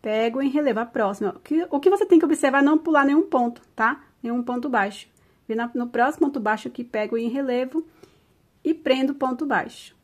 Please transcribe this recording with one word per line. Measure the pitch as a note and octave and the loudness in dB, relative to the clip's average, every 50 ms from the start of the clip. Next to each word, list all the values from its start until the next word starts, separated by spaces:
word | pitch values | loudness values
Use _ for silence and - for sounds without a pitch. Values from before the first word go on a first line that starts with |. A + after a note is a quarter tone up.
pego | - A3 G#3+ A3 A3+ A#3 A3+ C4 | -4 -2 -2 0 0 0 0 0
em | C#4 C#4 | -2 0
relevo | C4 D4+ D4 C#4 A3+ A3 | 0 2 2 2 0 0
a | A#3 | -4
próxima. | A#3+ - B3 G#3+ F#3+ G3+ - G#3+ G3 | -4 -2 -2 -2 -2 -2 -2 -4 -4
O | - - | -4 -8
que, | _ - D4+ D#4+ F4 - | _ -2 -2 -2 -2 0
o | - C#4 | -4 2
que | C#4+ F#4 | 2 4
você | G4 G4 A4 | 4 4 4
tem | - F#4 D#4+ | 6 6 6
que | D#4+ | 6
observar | C#4+ D#4 D4 - C4+ B3+ C#4 | 4 0 2 2 2 4 4
é | |
não | C#4 C#4+ D#4 D#4+ | 4 4 4 2
pular | D#4+ E4+ D#4 C#4+ C#4 | 2 2 2 4 4
nenhum | C#4 C#4+ D#4 | 4 4 2
ponto, | G4 G4+ - B3+ A#3+ A#3+ A#3+ - _ _ _ | 2 2 0 0 0 0 -4 -10 _ _ _
tá? | - A3 A3+ - - - _ _ _ | 0 0 0 0 -2 -12 _ _ _
Nenhum | - A#3 A#3+ B3 A#3+ | -8 -4 -4 -4 -4
ponto | A#3+ B3 B3 A#3+ D4 | -4 -6 -6 -4 -2
baixo. | B3 A3 G3 G3+ G#3 - - _ _ _ _ _ _ _ _ - | 0 0 0 -2 -4 -12 -20 _ _ _ _ _ _ _ _ -8
Vem | A3+ | -6
na, | A3+ A#3 A#3+ A#3+ | -4 -4 -4 -4
no | B3 A#3+ A#3+ | -6 -6 -4
próximo | - A3+ A#3+ C4+ D4+ - E4 | 0 0 0 0 2 0 -2
ponto | C#4 C#4 C4+ | 0 0 -4
baixo | G#3 G#3+ G#3+ G#3+ - B3 | -2 -2 -2 -2 -4 -12
que | - - B3 | -12 -12 -14
pego | - - G#3+ G#3+ G#3+ A3+ | -8 -6 -6 -4 -2 -4
em | A#3 A#3 A#3 | -4 -4 -2
relevo | A#3 C#4 C#4 C4 B3 B3 C4 C4 C4+ D#4+ D#4+ - _ _ - _ _ _ _ _ _ _ _ _ _ _ | -4 -4 -4 -2 -2 -2 -4 -4 -6 -8 -8 -8 _ _ -20 _ _ _ _ _ _ _ _ _ _ _
e | _ D4+ | _ -4
prendo | D#4+ - - C#4+ C4 C4 C4 C4 C#4 | -4 -2 -2 -4 -2 -2 -2 -4 -4
ponto | C#4 C4+ C4 B3+ A#3+ D#4 | -4 -6 -6 -6 -6 -6
baixo. | C#4+ B3 F3+ - - - - - - _ _ | -4 -4 -4 -6 -8 -14 -20 -20 -20 _ _